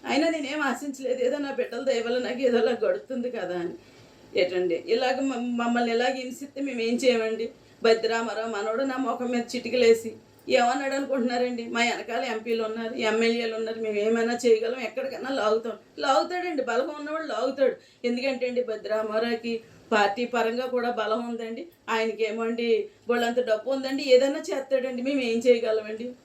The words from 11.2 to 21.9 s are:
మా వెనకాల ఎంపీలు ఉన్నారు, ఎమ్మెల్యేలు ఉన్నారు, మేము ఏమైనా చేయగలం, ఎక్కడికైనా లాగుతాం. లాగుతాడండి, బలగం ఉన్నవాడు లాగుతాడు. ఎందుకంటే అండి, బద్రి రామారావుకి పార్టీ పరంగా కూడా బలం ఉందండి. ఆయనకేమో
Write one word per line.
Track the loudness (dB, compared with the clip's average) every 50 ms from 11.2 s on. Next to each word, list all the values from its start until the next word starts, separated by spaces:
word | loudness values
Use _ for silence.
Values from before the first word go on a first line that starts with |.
| 0 0 0 0 0 -2 -2 -6 -6
మా | -4 0 0
వెనకాల | 2 2 0 -4 -6 -4 -4 -4 -2
ఎంపీలు | -4 -4 -6 -2 -2 -2 -2 -2
ఉన్నారు, | -4 -4 -6 -6 -6 -4
ఎమ్మెల్యేలు | -2 -2 0 2 2 2 2 2 0 -2 -4 -4
ఉన్నారు, | -4 -4 -6 -4 -4
మేము | -4 -2 -2 0
ఏమైనా | 2 2 2 2 2 0 -2 2 4
చేయగలం, | 4 4 4 2 -2 -4 -4
ఎక్కడికైనా | -6 -6 -6 -6 -6 -6 -8 -8 -6 -4
లాగుతాం. | -2 0 2 2 0 0 -2 -6 -10 -10 -14 -20 -10 -4
లాగుతాడండి, | 0 4 4 4 2 2 -4 -4 -4 -4 -2 -2 -2
బలగం | 0 0 -2 -2 -2 -6 -8
ఉన్నవాడు | -8 -6 -6 -6 -6
లాగుతాడు. | -4 -4 -2 -2 -2 0 2 2 2 2 -2 -14 -20 -20 _ -4
ఎందుకంటే | -2 -2 0 -2 -2 -2 -2 -4
అండి, | -2 -2 -2 -2
బద్రి | -2 -6 -6 -4 -2
రామారావుకి | -2 -2 -2 -2 -2 -2 0 0 -2 -2 -2 -4 -4 -4 -8 -12 -20 -20 -4 0
పార్టీ | 4 4 4 4 2 0 -2
పరంగా | 0 0 0 0 2 0 -2 -4
కూడా | -2 -2 0 0 0
బలం | -2 -2 -2 0 -2 -2 -2 -4
ఉందండి. | -6 -6 -6 -8 -8 -10 -12 -14 -16 _ _
ఆయనకేమో | -4